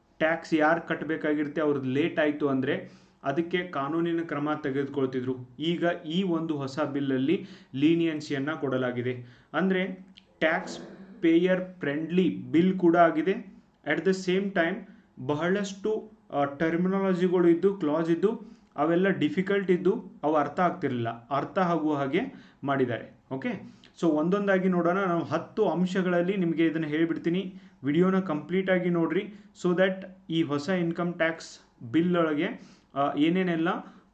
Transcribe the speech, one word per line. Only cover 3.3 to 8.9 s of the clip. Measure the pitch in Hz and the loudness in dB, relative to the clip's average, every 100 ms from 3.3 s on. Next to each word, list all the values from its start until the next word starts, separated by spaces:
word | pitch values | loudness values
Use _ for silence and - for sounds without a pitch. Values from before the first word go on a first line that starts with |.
| 139 170 180 180 | -2 -2 -2 -4
ಕಾನೂನಿನ | 143 143 165 170 170 | -4 -4 -2 0 -2
ಕ್ರಮ | 160 147 151 147 | -4 -4 -2 -2
ತೆಗೆದುಕೊಳ್ತಿದ್ರು. | 143 135 135 139 131 131 127 127 127 - | -2 -2 -4 -2 -2 -2 -4 -6 -10 -6
ಈಗ | 165 165 170 175 151 | -2 0 0 -2 -4
ಈ | 175 | -2
ಒಂದು | 190 160 160 147 | 0 0 -2 -4
ಹೊಸ | 135 135 | -4 -4
ಬಿಲ್ಲಲ್ಲಿ | 143 139 139 131 135 196 - - - 131 | -4 -2 -2 0 0 0 -2 -18 -12 0
ಲೀನಿಯನ್ಸಿಯನ್ನ | 151 170 165 151 147 139 139 | 2 4 2 -2 -4 -4 -4
ಕೊಡಲಾಗಿದೆ. | 156 143 131 123 | -4 -2 -2 -2